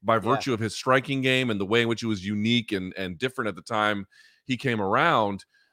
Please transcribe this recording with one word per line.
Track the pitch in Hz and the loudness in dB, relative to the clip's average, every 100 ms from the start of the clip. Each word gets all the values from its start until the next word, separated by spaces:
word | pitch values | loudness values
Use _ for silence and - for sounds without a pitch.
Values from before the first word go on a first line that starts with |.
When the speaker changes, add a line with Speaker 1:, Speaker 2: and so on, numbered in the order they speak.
Speaker 1:
by | 101 113 | 0 2
Speaker 2:
Yeah. | |
Speaker 1:
virtue | 107 135 135 | 2 0 0
of | 110 | -2
his | 110 - | -2 -2
striking | 131 135 131 135 | 2 2 2 -2
game | 131 131 127 | 2 2 2
and | 101 | -2
the | 98 | 2
way | 117 | 2
in | 117 | 2
which | 113 | 0
it | 113 | -2
was | 101 | -4
unique | 98 104 110 120 110 | -4 -2 2 2 0
and, | 98 92 95 | -4 -4 -6
and | 92 82 | -8 -4
different | 127 135 110 | -4 -2 -4
at | 90 | -6
the | |
time | - 107 104 101 98 - - _ - | -4 0 0 0 -6 -18 -20 _ -8
he | 123 | -4
came | 135 110 | -2 0
around, | 98 120 170 135 104 98 - _ _ | 2 2 4 2 2 -2 -10 _ _